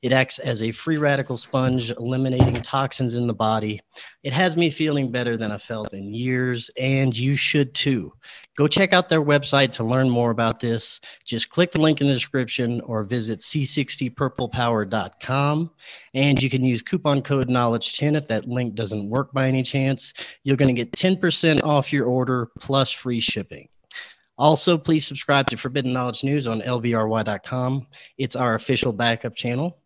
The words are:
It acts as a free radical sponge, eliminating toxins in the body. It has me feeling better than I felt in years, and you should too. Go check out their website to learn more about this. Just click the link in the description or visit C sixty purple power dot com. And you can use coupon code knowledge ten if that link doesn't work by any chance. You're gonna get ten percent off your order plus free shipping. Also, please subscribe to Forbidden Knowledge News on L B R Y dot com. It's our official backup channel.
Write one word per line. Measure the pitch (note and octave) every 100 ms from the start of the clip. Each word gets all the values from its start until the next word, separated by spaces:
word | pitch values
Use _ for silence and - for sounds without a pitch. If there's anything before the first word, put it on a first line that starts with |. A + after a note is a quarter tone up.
It | B2+
acts | C3 B2+ -
as | - A2+
a | A2
free | A2 - D#3
radical | D3 C#3 C3+ B2
sponge, | - C3+ B2+ B2+ A#2
eliminating | A#2+ A#2 C3 C3 B2+ A#2+ A#2+
toxins | A2 C#3 C3+ - B2+
in | A#2+ A#2+
the |
body. | G#2+ A2 A2 G#2+ G#2 _ - - _
It | C#3
has | C3 F#3
me | E3 E3+
feeling | C#3 D#3 C#3+ C3
better | B2 A#2+ A#2
than | G#2+
I | G#2
felt | - A2+ G#2+
in | G2 G2
years, | G#2+ B2 B2+ B2+ A#2+ A#2+ -
and | C3 C3+ C3+ A#2
you | B2+ C#3
should | - D3+ C3+
too. | - - B2+ D#2 _ - - - -
Go | D3
check | - F#3+
out | F#3 F3+
their | D#3+
website | C#3+ D3 C#3 C#3+ C3
to | -
learn | A2+ B2+ C3
more | A#2+ A#2+
about | A2+ A#2 A#2
this. | A#2 A#2 - - - -
Just | - A#2 -
click | - F3
the | E3
link | D#3 D3
in | C#3+
the |
description | C3 - C3+ B2 - A#2+ A#2+
or | - A2+
visit | G2+ B2 A2 A2
C | - D#3
sixty | C3+ - C3+ - B2+
purple | - C#3 - B2
power | B2 A#2+ A2+
dot | G2+ A2 F2+ _
com. | - C3 C#3+ D3+ E3 _ - - -
And | C3 C#3+ C3+
you | C3+
can | C3
use | C3 A#2
coupon | - F#3 D3+ C#3
code | - C#3 B2
knowledge | B2+ A#2+ A2+ - -
ten | D3
if | D3+ C#3+
that | A2 A2
link | B2 B2 G#2
doesn't | G#2+ G#2+ G2+
work | A#2+ C3+
by | C3+ C3
any | C3
chance. | B2+ C#3+ C3+ C3+ - - - -
You're | - C3+
gonna | C#3
get | B2 A#2
ten | - F#3 F#3+
percent | F#3 D#3+ E3 D3+
off | D3+ D3 C3+
your | D3 B2
order | B2+ B2 B2+ A#2 -
plus | - C#3 C3
free | - C3 A#2+
shipping. | A2+ - F#2+ - - _ _ - - - _ -
Also, | C#3+ D#3 - E3+
please | C#3+ D#3+ C#3
subscribe | C3+ - C#3+ C3+
to | A2+
Forbidden | C#3 C3 B2+
Knowledge | B2+ B2 A#2
News | C3+ D3 B2
on | A2+
L | G#2 B2
B | A#2+
R | A#2 A2
Y | A2
dot | G#2+ G2+
com. | - B2+ B2+ C3+ B2 - - _
It's | C3 B2+
our | B2
official | A2 - B2+ C3
backup | G#2 A#2+ A2+ A#2
channel. | - B2 A#2+ E3 E3+